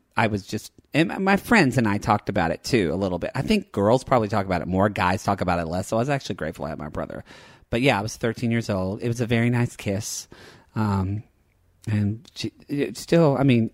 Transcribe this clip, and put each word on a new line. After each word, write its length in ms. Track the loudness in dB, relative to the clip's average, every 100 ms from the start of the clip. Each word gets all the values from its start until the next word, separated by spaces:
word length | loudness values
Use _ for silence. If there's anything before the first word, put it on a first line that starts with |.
| _ -2
I 120 | 0
was 180 | -2 -6
just, 260 | -10 -10 -20 _
and 200 | 0 0 0
my 180 | 0 0
friends 400 | 4 4 4 2
and 100 | 0
I 120 | 0
talked 320 | 0 0 0
about 200 | -2 0
it 120 | -2
too 260 | 0 2 2
a 40 | 0
little 220 | -2 -4
bit. 120 | -4
I 80 | -4
think 280 | 0 0 0
girls 320 | 0 2 2
probably 260 | 2 0 2
talk 180 | -2 0
about 160 | -2
it 60 | 0
more. 200 | 2 2
Guys 340 | 2 0 2
talk 200 | -2 -2
about 160 | 0 0
it 80 | -2
less. 220 | -4 -2
So 80 | -2
I 40 |
was 80 | -2
actually 280 | -4 -6 -8
grateful 280 | -8 -8
I 60 | -8
had 80 | -8
my 100 | -8
brother. 340 | -8 -8 -10 -16 -20 -20 -20 _
But 140 | 0
yeah, 160 | 2 2
I 40 |
was 140 | 0 -2
thirteen 340 | -4 -2 0
years 200 | 0 0
old. 320 | -2 -2 -4
It 60 | -4
was 120 | -2
a 60 | 0
very 240 | 2 2
nice 260 | 2 -2 -4
kiss. 500 | -4 -4 -4 -10 -14 -20 -20 -20 _
Um, 480 | -4 -2 0 -2 -4 -10 _ _ _ _ _ -4
and 400 | 0 0 -2 -10
she, 180 | -12 -10 -12 -8
it 280 | -4 -4 -6
still, 400 | 2 4 4 4
I 40 |
mean, 280 | 4 4 2